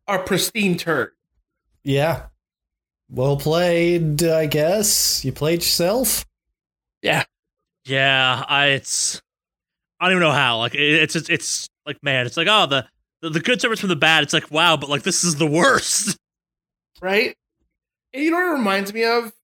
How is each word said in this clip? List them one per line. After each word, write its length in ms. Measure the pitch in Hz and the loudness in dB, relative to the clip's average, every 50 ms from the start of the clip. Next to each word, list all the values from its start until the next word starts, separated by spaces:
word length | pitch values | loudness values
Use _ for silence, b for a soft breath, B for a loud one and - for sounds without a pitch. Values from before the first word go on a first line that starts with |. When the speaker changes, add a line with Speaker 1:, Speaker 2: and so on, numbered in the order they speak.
| _ | _
Speaker 1:
are 140 | - 202 185 | -4 -4 -4
pristine 560 | 190 - 196 170 - - - 220 202 185 175 - | -2 -2 -2 -2 -2 -2 -2 0 0 0 0 -2
turd. 340 | - 165 156 131 110 - _ _ _ _ _ _ _ _ _ _ _ _ _ _ - | -2 -2 -2 -2 -2 -4 _ _ _ _ _ _ _ _ _ _ _ _ _ _ -4
Speaker 2:
Yeah. 420 | 139 135 139 147 165 - - - - _ _ _ _ _ _ _ _ _ _ _ _ _ _ _ - | -2 0 0 2 0 -2 -4 -8 -14 _ _ _ _ _ _ _ _ _ _ _ _ _ _ _ -10
Well 260 | 131 123 127 143 143 | -4 -2 0 0 0
played, 880 | 143 - 151 160 170 180 175 170 170 170 170 175 170 165 156 147 147 170 | 0 0 0 0 2 2 2 2 2 2 2 2 2 0 0 0 0 2
I 220 | 165 160 160 160 | 2 2 2 2
guess. 760 | 147 147 151 151 165 196 220 202 - - - - - - - - | 0 0 2 2 2 2 2 2 2 0 0 0 0 -2 -2 -4
You 80 | 131 | -6
played 280 | - - 147 156 170 165 | -4 -2 -2 0 0 0
yourself? 640 | 165 - - - 170 180 220 262 262 - - - - _ _ _ _ _ _ _ _ _ _ _ _ _ _ _ | 0 -2 0 0 0 0 0 0 0 -2 -2 -4 -6 _ _ _ _ _ _ _ _ _ _ _ _ _ _ _
Speaker 1:
Yeah. 220 | - - 151 151 - - _ _ _ _ _ _ _ _ _ _ - | -2 0 0 0 -2 -4 _ _ _ _ _ _ _ _ _ _ -8
Speaker 3:
Yeah, 600 | 127 135 135 135 139 135 131 131 127 123 123 139 - | -4 0 2 2 4 4 4 4 2 2 0 -2 -2
I, 180 | 143 139 143 143 | 0 2 2 2
it's, 520 | 139 131 - - - - - - - - - _ _ _ _ _ _ _ _ _ _ _ _ _ _ - | 0 0 -4 -6 -4 -4 -4 -4 -6 -8 -12 _ _ _ _ _ _ _ _ _ _ _ _ _ _ -2
I 40 | 170 | 0
don't 60 | 180 185 180 | 2 2 4
even 40 | 170 151 | 4 4
know 40 | |
how. 260 | 131 143 135 123 117 110 | 4 2 2 0 0 -2
Like, 160 | 117 120 - | -2 -4 -2
it, 60 | 143 | 0
it's, 360 | 147 147 151 160 156 151 - | 0 2 2 2 2 0 -2
it's, 120 | 165 143 - | -4 -4 -2
it's, 380 | 170 143 - - - - - - _ _ - | -4 -4 -4 -4 -6 -6 -8 -12 _ _ -12
like, 160 | 151 135 - | -12 -12 -8
man, 240 | 143 143 135 127 120 | -4 -2 -2 -2 -2
it's 100 | 120 - | -2 -2
like, 120 | 165 160 196 | -2 0 2
oh, 160 | 214 208 175 | 4 2 2
the, 200 | 139 139 131 120 - _ _ _ _ _ _ | 2 0 -2 -4 -6 _ _ _ _ _ _
the, 80 | 165 165 | -8 -6
the 100 | 156 165 | -6 -4
good 200 | 151 240 247 - | -2 -2 -2 0
service 180 | - 233 220 - | -2 -2 -2 -2
from 80 | 202 190 | -2 -2
the 80 | 170 | -2
bad. 260 | 139 160 160 160 156 | 0 2 2 4 2
It's 100 | 147 - 170 | 2 0 -2
like, 160 | 156 - - | -4 -4 -2
wow, 260 | 147 156 170 170 160 | 0 2 2 2 2
but, 120 | 139 147 139 | 2 0 -2
like, 120 | 143 139 | -4 -4
this 220 | - 190 - - 175 | -2 -2 -2 0 0
is 120 | 175 151 | -2 0
the 100 | 139 165 | 0 0
worst. 680 | 147 147 170 214 269 233 - - - - - - 220 - - | 0 2 4 4 4 2 2 0 -2 -2 -2 -4 -4 -8 -10
<laughs> 60 | _ _ _ _ _ _ _ _ _ _ _ _ _ _ _ - | _ _ _ _ _ _ _ _ _ _ _ _ _ _ _ -8
Speaker 1:
Right? 360 | 185 185 196 214 254 233 - _ _ _ _ _ _ _ _ _ _ _ _ _ _ _ | -4 0 0 2 0 0 -4 _ _ _ _ _ _ _ _ _ _ _ _ _ _ _
And 120 | - 269 302 | -6 -2 0
you 80 | 330 | 0
know 60 | 330 359 | 2 2
what 100 | 370 359 | 0 0
it 100 | 302 269 | 0 0
reminds 340 | 220 196 190 202 196 202 | 0 0 0 0 -2 -4
me 120 | 208 226 226 | -4 -2 0
of? 280 | 233 233 240 233 214 - _ | 0 0 0 -2 -4 -10 _